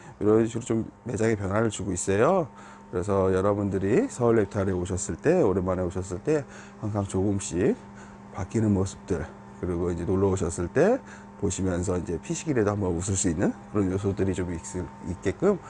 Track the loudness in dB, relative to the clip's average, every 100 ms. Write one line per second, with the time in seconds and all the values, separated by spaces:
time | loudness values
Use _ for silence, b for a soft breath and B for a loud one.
0 | B 0 4 6 4 0 0 0 -2 -8
1 | -6 0 2 2 0 2 2 0 -4 -2
2 | 0 4 4 4 0 B B B -6 -4
3 | 0 2 4 4 2 2 0 0 2 2
4 | 2 2 4 4 2 0 0 0 -2 -4
5 | -4 0 2 4 4 2 0 0 -2 -4
6 | -6 -4 0 -2 -2 B B -8 -4 -2
7 | -2 0 0 0 -2 0 2 0 -6 B
8 | B B -12 -10 -4 2 4 4 2 -4
9 | -4 -4 -4 -10 -18 -8 -4 -2 -2 -2
10 | 0 2 2 2 0 -2 0 4 4 2
11 | B B B -4 -2 0 0 0 0 -2
12 | -2 -4 -4 -4 0 2 2 2 0 -2
13 | -2 0 0 2 0 -2 -4 0 0 0
14 | 0 0 0 0 -4 -6 -6 -8 -8 -8
15 | -10 -4 -4 0 2 0 B